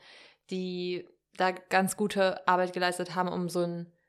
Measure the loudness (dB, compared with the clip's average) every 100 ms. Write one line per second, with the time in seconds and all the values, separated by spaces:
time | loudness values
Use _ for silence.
0 | -14 -20 -20 _ -8 -6 -4 -4 -4 -4
1 | -8 _ _ -2 0 -2 0 2 2 0
2 | -2 2 2 2 2 4 2 0 0 0
3 | -4 -2 -2 -2 -2 0 -2 -2 -10 _